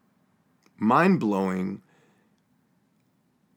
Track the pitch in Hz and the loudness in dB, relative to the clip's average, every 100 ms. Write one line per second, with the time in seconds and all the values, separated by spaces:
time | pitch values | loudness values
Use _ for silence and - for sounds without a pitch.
0 | _ _ _ _ _ _ _ _ 107 131 | _ _ _ _ _ _ _ _ 0 2
1 | 180 175 107 98 95 92 95 95 _ _ | 2 2 0 -2 -2 -4 -6 -10 _ _
2 | _ _ _ _ _ _ _ _ _ _ | _ _ _ _ _ _ _ _ _ _
3 | _ _ _ _ _ | _ _ _ _ _